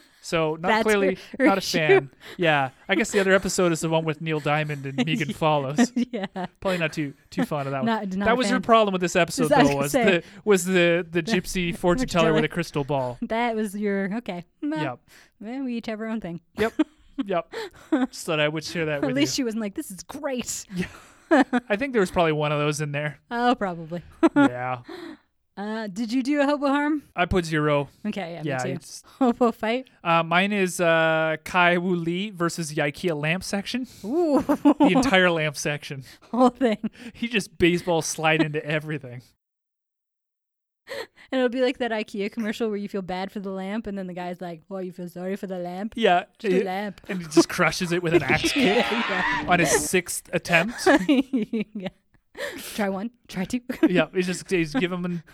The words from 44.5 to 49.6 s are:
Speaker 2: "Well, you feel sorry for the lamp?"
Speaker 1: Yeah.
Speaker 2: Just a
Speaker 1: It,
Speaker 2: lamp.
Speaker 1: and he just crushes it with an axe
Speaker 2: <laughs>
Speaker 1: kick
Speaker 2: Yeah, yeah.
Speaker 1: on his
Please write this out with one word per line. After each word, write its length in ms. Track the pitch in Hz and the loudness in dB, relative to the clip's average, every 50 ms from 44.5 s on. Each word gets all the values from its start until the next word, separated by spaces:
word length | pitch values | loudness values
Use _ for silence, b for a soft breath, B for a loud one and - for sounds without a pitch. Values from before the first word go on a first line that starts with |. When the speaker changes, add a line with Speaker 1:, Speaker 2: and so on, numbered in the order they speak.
| 170 160 156 - | -12 -14 -14 -12
Speaker 2:
"Well, 100 | 196 190 | -10 -10
you 100 | 185 185 | -10 -10
feel 160 | 170 - 180 175 | -10 -12 -14 -12
sorry 260 | - 175 180 185 196 | -12 -8 -6 -6 -6
for 100 | 202 - | -6 -6
the 120 | 185 190 180 | -8 -6 -6
lamp?" 340 | 175 175 180 185 202 220 - | -6 -6 -6 -6 -8 -8 -2
Speaker 1:
Yeah. 280 | 233 226 196 180 175 196 - _ - | 2 4 4 4 4 2 -2 _ -8
Speaker 2:
Just 160 | - 208 185 | -2 0 0
a 60 | 190 | 2
Speaker 1:
It, 40 | 214 | 0
Speaker 2:
lamp. 360 | 190 185 196 208 208 175 - - - | 0 -2 -6 -6 -8 -10 -12 -10 -10
Speaker 1:
and 120 | 202 185 | -8 -8
he 80 | 170 160 | -6 0
just 220 | 151 330 - - | 4 4 4 4
crushes 420 | - - 175 156 156 - 185 165 175 | 4 2 2 2 2 0 -2 -2 -2
it 100 | 180 180 | -2 0
with 120 | 165 165 | 2 2
an 80 | 170 139 | 2 4
axe 300 | 131 - - - 320 - | 2 0 2 2 0 0
Speaker 2:
<laughs> 0 | |
Speaker 1:
kick 120 | 285 247 - 403 | 2 2 4 4
Speaker 2:
Yeah, 280 | - - - - 233 - - | 2 2 0 0 -2 -2 -2
yeah. 340 | 196 185 - - 960 - - | -2 -2 -2 -2 -2 -2 0
Speaker 1:
on 120 | - 180 | 2 2
his 120 | 175 | 2